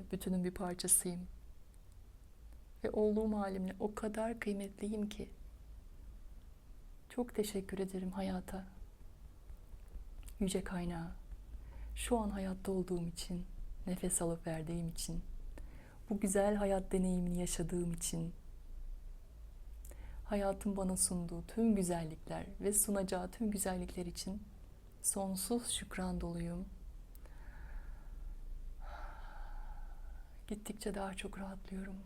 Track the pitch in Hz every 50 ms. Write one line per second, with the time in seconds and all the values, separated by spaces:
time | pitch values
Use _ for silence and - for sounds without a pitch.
0 | 185 - 190 190 - 190 185 180 175 180 180 - 190 180 180 180 - 180 - -
1 | - 180 175 175 180 - - - - - - - - - - - - - - -
2 | - - - - - - - - - - - - - - - - - - - 214
3 | 214 214 208 220 220 214 214 208 196 196 190 190 185 185 190 - - 208 214 -
4 | 226 214 214 220 220 233 233 226 - 208 196 202 202 202 - - 202 208 220 214
5 | 208 208 - - 196 - - - - - - - - - - - - - - -
6 | - - - - - - - - - - - - - - - - - - - -
7 | - - - 247 240 240 - - 208 208 - 196 190 - 190 190 190 190 190 185
8 | 185 185 185 196 190 190 185 185 - - 190 190 190 - - - - - - -
9 | - - - - - - - - - - - - - - - - - - - -
10 | - - - - - - - - 202 185 208 185 - - 190 175 175 175 175 165
11 | 165 175 - - - - - - - - - - - - - - - - - -
12 | - - 247 226 214 202 202 202 190 190 190 190 - 196 190 185 180 - 180 170
13 | 170 170 - - - - 180 175 180 - - - - - - - - 185 180 180
14 | - 180 - - 175 165 170 165 - 170 160 160 156 165 170 170 170 165 - -
15 | - - 165 170 - - - - - - - - - - - - - - - -
16 | - - 208 202 - 190 196 202 196 208 208 208 208 196 196 190 190 - 190 190
17 | 185 185 180 180 175 175 175 175 175 175 - - 170 165 185 175 175 170 170 -
18 | - - 170 165 165 170 - - - - - - - - - - - - - -
19 | - - - - - - - - - - - - - - - - - - - -
20 | - - - - - - 208 202 196 196 190 190 - 208 196 196 190 185 185 185
21 | - - 185 175 175 170 170 170 - - - 226 233 226 208 196 180 175 175 170
22 | 165 156 160 - - - 165 160 170 190 196 - 185 202 202 - - - 202 196
23 | 190 185 190 180 180 185 - - 226 208 202 190 - 190 185 180 175 180 - 185
24 | 175 170 - - - 185 202 214 - - - - - - - - - - - -
25 | - - - 202 196 190 190 190 - - 240 240 240 - - - 196 - - 190
26 | 185 185 180 175 175 170 170 170 170 170 175 180 185 - - - - - - -
27 | - - - - - - - - - - - - - - - - - - - -
28 | - - - - - - - - - - - - - - - - - - - -
29 | - - - - - - - - - - - - - - - - - - - -
30 | - - - - - - - - - - 214 208 - - 202 - - 214 196 202
31 | 196 190 190 190 190 190 - 190 196 196 196 - - - 196 190 196 196 190 196
32 | 190